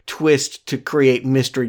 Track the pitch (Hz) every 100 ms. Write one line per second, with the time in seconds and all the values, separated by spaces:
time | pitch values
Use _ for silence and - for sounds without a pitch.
0 | - - 156 139 - - - 135 - 151
1 | 135 123 131 131 123 131